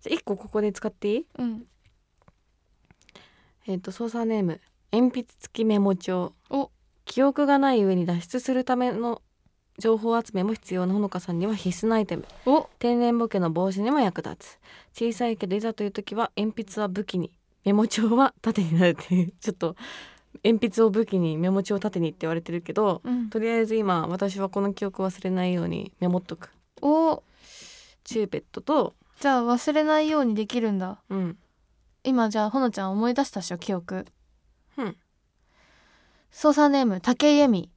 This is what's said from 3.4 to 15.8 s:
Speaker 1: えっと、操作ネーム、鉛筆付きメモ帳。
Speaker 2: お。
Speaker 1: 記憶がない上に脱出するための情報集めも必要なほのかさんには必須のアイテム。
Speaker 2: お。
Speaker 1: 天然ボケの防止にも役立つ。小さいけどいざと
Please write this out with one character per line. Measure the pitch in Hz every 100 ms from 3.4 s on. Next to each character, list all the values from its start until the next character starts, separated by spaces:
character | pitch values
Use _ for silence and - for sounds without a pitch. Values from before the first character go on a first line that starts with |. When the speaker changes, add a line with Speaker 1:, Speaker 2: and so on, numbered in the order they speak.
| _ _ -
Speaker 1:
え | 185
っ |
と、 | 185
操 | 185 233
作 | 233 226
ネ | 220
ー |
ム、 | 185 160 _ _ _
鉛 | 214 247 247
筆 | 240 -
付 | -
き | - 220
メ | 208
モ | 196 190
帳。 | - 185 180 _ _
Speaker 2:
お。 | 277 269 _ _ _ -
Speaker 1:
記 | -
憶 | 277 277 285
が | 285
な | 269
い | 254
上 | 196 185
に | 170
脱 | 175
出 | 170 254
す | 247
る | 254 254
た | 254
め | 247
の | 214 233 233 _ _ _ _ _ -
情 | 226 226
報 | 226 233
集 | 226
め | 208
も | 190
必 | 220 -
要 | 185 180
な |
ほ | 202
の | 202
か | 180
さ | -
ん | 170
に | 196
は | 208
必 | 185 175 220
須 |
の | 226
ア |
イ | 208
テ | 160
ム。 | - - -
Speaker 2:
お。 | 294 - _
Speaker 1:
天 | 240 240
然 | 240 240
ボ | 233
ケ | 196
の | 175
防 | 160 190
止 | 196
に | 214
も | 294
役 | 214 175
立 | - -
つ。 | - - - - _ -
小 | 233
さ | 226 240
い | 226
け | 190
ど | 196
い |
ざ | 226
と | 220